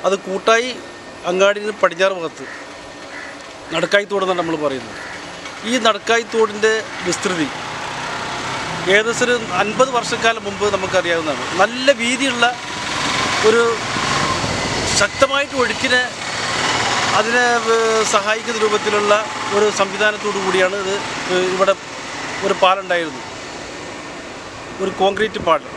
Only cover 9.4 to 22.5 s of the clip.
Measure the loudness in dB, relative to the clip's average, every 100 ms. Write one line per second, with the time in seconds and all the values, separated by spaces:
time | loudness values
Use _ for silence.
9.4 | 0 0 0 2 2 2 -2 0 2 0
10.4 | -4 -2 0 0 0 0 2 0 0 -4
11.4 | -2 2 2 4 4 4 2 2 0 4
12.4 | 2 2 -8 -8 -4 -2 -2 0 0 4
13.4 | 4 6 4 0 -4 -2 0 0 0 0
14.4 | -2 -2 -2 -2 0 2 2 4 4 4
15.4 | 0 2 0 2 2 2 2 -4 -6 -4
16.4 | -4 -2 0 0 0 0 2 2 4 4
17.4 | 4 2 2 2 4 2 2 2 2 -2
18.4 | -2 0 2 2 2 2 4 4 2 -6
19.4 | -2 2 2 2 -2 2 0 0 -4 -2
20.4 | 0 2 2 0 -2 -4 -4 -6 -2 0
21.4 | 0 2 2 2 -4 -12 -10 -10 -8 -4
22.4 | -2